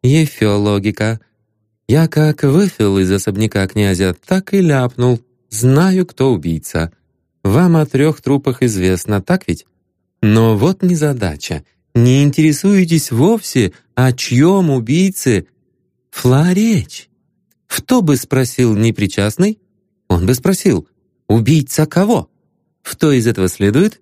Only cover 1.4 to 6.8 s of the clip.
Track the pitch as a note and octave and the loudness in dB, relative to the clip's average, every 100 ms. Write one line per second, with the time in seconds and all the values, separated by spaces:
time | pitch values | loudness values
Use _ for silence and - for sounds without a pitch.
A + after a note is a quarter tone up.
1.4 | _ _ _ _ - D3 E3 D3+ D#3 D3 | _ _ _ _ -2 0 2 2 0 0
2.4 | C#3+ D3+ G3+ - G#2 G2 F#2 G2 G#2+ G2 | 0 2 0 0 0 0 0 -2 -4 -4
3.4 | A2 G2+ F#2+ G#2 G2+ F2+ F#2+ F2+ - F#3+ | -4 -2 -4 -2 0 0 -2 -4 -2 -4
4.4 | F#3+ G3 E3+ C#3 B2 B2 B2 A#2 _ _ | 0 0 2 0 -2 -2 -2 -2 _ _
5.4 | _ G#2+ B2 C#3 F#3 F#3 F3+ - C3+ A2+ | _ -2 2 2 2 0 -2 -2 0 0
6.4 | D#2+ D#2+ - D#2+ | -4 -6 -6 -6